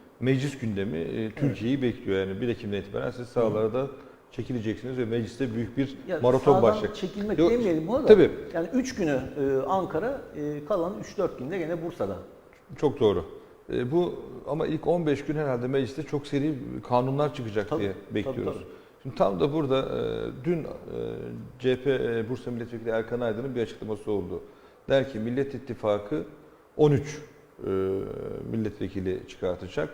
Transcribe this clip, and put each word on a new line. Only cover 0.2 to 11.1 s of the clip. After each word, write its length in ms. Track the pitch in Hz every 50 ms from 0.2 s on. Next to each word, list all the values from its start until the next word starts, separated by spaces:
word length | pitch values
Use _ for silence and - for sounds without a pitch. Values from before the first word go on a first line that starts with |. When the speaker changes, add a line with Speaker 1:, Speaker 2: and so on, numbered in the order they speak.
| 120 131 135 127 139 143 - -
Speaker 1:
gündemi, 380 | 117 110 98 98 98 113 147
e, 240 | 82 82 - - 113
Speaker 2:
Evet. 140 | 110 110 110
Speaker 1:
Türkiye'yi 460 | - 139 139 101 92 107 120 139 135
bekliyor. 460 | 131 117 101 - - 98 95 95 95
Yani 140 | 95 95 104
bir 60 | 127
Ekim'den 340 | 120 107 - - 101 101 98
itibaren 300 | - - 104 123 135 127
siz 80 | 123 127
Speaker 2:
Hı 40 | 120
hı. 20 |
Speaker 1:
sahalarda 600 | - - 123 113 107 104 107 110 110 113 127 139 139 - - - - - - - -
çekileceksiniz 680 | - - 113 - 127 117 104 110 98 - - 127 131
ve 80 | 127 120
mecliste 500 | 110 117 120 110 - - - 139 117 -
büyük 220 | 120 117 - -
bir 200 | 139 135 - - - -
Speaker 2:
Ya 120 | 185 175 147
Speaker 1:
maraton 260 | 120 123 123 123 -
Speaker 2:
sahadan 180 | 143 135 - 233
Speaker 1:
başlayacak. 320 | 110 - 107 214 - -
Speaker 2:
çekilmek 440 | - 185 - - 208 202 214 190 151
Speaker 1:
Yok, 120 | - -
Speaker 2:
demeyelim 360 | 233 247 233 185 165 156 160
buna 160 | 185 240 294 262
da. 20 |
Speaker 1:
tabii. 260 | 269 214 190 139 - - - - - -
Speaker 2:
Yani 160 | 165 170 - -
üç 220 | 254 254 - -
günü, 260 | 208 175 151 139 127 131 127 131
e, 280 | 147 139 139 135 131 -
Ankara, 540 | - 190 190 175 131 151 160 208 262 285 - - - -
e, 300 | 151 147 147 151 147 147
kalan 340 | - 208 175 165 185 214 214
üç 180 | 170 -